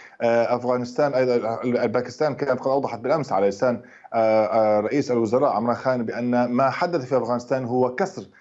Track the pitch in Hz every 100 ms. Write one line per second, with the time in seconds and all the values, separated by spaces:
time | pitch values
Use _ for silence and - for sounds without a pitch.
0 | - - 117 117 110 123 123 123 120 -
1 | 147 131 127 120 110 113 123 120 113 120
2 | 120 - 156 127 143 123 135 139 123 113
3 | 127 156 - 98 101 98 127 117 - -
4 | - 117 110 110 107 113 107 107 104 139
5 | 127 120 110 123 139 101 120 113 131 127
6 | 113 110 123 123 123 123 135 127 180 170
7 | 127 131 117 120 - 131 120 127 123 123
8 | 190 - 98 _